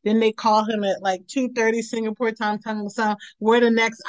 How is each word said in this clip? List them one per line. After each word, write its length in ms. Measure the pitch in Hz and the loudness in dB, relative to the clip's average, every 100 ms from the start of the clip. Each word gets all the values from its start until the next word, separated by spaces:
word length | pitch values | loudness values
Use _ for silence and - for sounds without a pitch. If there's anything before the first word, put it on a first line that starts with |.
Then 160 | 208 220 | 0 2
they 140 | 220 | 2
call 320 | 220 226 214 | 0 2 2
him 180 | 220 214 | 2 -2
at, 200 | 202 185 | -2 -2
like, 240 | 196 185 - | -2 -4 -4
two 240 | 277 254 | -4 -4
thirty 280 | 240 226 233 | 0 0 0
Singapore 500 | 226 226 220 214 226 | -4 -6 -6 -4 -4
time, 260 | 220 214 214 | -2 -4 -4
telling 220 | 220 214 | -6 -8
him 60 | 202 | -6
some, 260 | - 214 208 - - | -4 -2 -4 -10 -4
"Where 220 | 214 240 | 2 4
the 100 | 233 | 6
next 320 | 226 226 226 | 4 0 -2